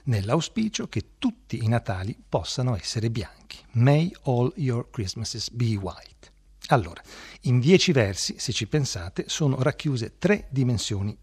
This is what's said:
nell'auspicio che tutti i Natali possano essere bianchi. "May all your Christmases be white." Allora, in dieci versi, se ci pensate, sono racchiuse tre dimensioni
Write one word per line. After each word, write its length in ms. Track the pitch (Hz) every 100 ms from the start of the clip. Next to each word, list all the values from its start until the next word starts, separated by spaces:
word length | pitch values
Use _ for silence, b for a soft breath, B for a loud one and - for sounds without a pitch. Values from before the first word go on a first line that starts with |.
| -
nell'auspicio 840 | 110 98 160 - - 110 - 123
che 220 | 110 - -
tutti 460 | 254 - - -
i 40 | 110
Natali 480 | 117 - 92 98 - -
possano 480 | 127 87 - 127 104
essere 340 | - 113 113
bianchi. 500 | 104 90 - - - -
"May 400 | 113 127 151 175 -
all 280 | - 123 123 -
your 320 | 131 117 -
Christmases 600 | - 92 - 107 113 -
be 260 | 120 120 104
white." 540 | 92 - - - - _ _ - -
Allora, 340 | 135 82 - B B B B
in 200 | - 123
dieci 320 | 131 185 -
versi, 420 | 139 98 92 - -
se 140 | -
ci 160 | 104 107
pensate, 560 | 151 135 - 87 - -
sono 340 | - 147 131
racchiuse 560 | 131 - 151 127 113 -
tre 300 | 175 208 -
dimensioni 680 | 131 123 113 - 101 101 -